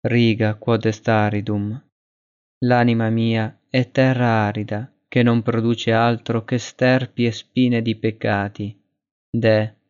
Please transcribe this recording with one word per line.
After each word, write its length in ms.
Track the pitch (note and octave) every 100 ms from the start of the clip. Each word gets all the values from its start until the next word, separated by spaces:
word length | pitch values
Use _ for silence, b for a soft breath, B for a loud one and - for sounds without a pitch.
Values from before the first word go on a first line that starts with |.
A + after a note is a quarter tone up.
Riga 540 | A#2+ A#2 A#2 G#2+ G#2+
quod 320 | G#2+ - A#2 A2
est 200 | G#2+ -
aridum. 760 | A2 G#2 G#2 G#2 G#2 G2+ A#2+ _ _ _ _ _ _ _ _
L'anima 460 | B2 B2 A#2+ A2+ A2+
mia 500 | A2+ A2+ A2+ A2 - _
è 220 | C3 B2
terra 560 | - C3 B2 B2 A2+ G#2
arida, 440 | G#2+ G2+ G#2+ B2+ _ _
che 160 | -
non 200 | A#2+ A#2+
produce 500 | A2+ A2+ A2+ A#2 -
altro 520 | A2+ A#2 A#2 - A#2
che 120 | A2 B2
sterpi 680 | - - B2+ B2+ B2 - A#2+
e 60 |
spine 500 | A2 - - B2+ A#2+
di 120 | A#2 A2
peccati. 800 | A2 A2 A2 G2+ G2+ G2+ G#2 G#2+ _ _ _ _ _
Deh, 460 | A#2 A2 A2 G#2+ - _